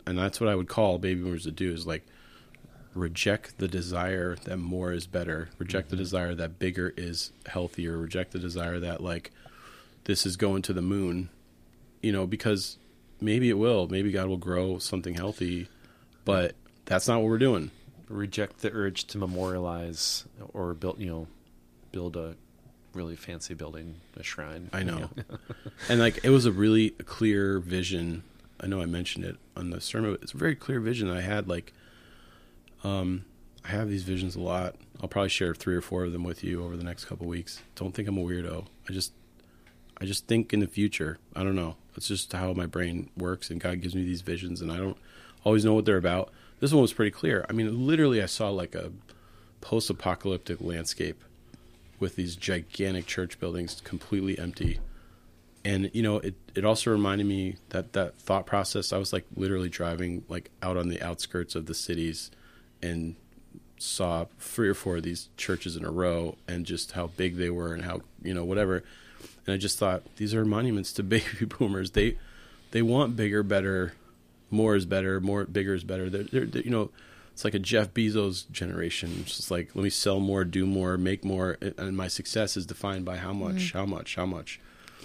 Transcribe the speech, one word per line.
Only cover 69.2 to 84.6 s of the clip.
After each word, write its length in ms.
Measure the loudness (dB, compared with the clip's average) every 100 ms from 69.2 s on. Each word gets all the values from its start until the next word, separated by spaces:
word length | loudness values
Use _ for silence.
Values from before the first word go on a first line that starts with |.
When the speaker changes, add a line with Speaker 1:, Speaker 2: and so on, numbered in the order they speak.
| -20 -8 -2
Speaker 1:
And 80 |
I 40 | 0
just 200 | 0 2
thought, 260 | 2 2 -4 -4
these 180 | 0
are 120 | 2 4
monuments 480 | 4 2 0 0
to 100 | -4
<laughs> 120 | 2 2
baby 300 | 2 -2 -4
boomers. 460 | 0 0 2 2
They, 260 | 4 2 0 -8 -18 -20 -20 -2
they 100 | 2
want 360 | 4 4 4 2
bigger, 260 | 2 2
better, 500 | 4 2 4 2 0 -4 -20 -20 _ _ 0
more 260 | 4 6 6
is 100 | 4
better, 340 | 2 2 0
more, 240 | 2 0
bigger 300 | 0 0 0
is 100 | 0
better. 260 | -2 -4 -2
They're, 140 | -2
they're, 220 | 0 0 0
they're, 160 | -2
you 100 | 0
know, 180 | 0 0 -6 -20 -20 -18
it's 100 | -4
like 100 | -2
a 60 | 0
Jeff 340 | 2 2 4
Bezos 560 | 2 2 4 2 -2 -8
generation. 640 | -6 -4 -2 -2 -2 -4 -6
It's 160 | -6 -6
just 140 | -2
like, 240 | -2 -2 0
let 80 |
me 60 | 0
sell 300 | 2 2 4
more, 220 | 4 2 2
do 200 | 2 2
more, 320 | 2 2 2
make 260 | 2 2 0
more. 320 | 0 0 -2
And, 120 | -6 -4
and 200 | -4 -2
my 100 | -2
success 480 | -4 -2 0 0 -2
is 80 | -4
defined 380 | -4 -4 -4 -4
by 120 | -6
how 160 | -4
much, 220 | -2 -2 -2
Speaker 3:
Mm. 180 | -2
Speaker 1:
how 120 | -2 -2
much, 300 | -4 -4 -2
how 100 | -2
much. 340 | -4 -8 -14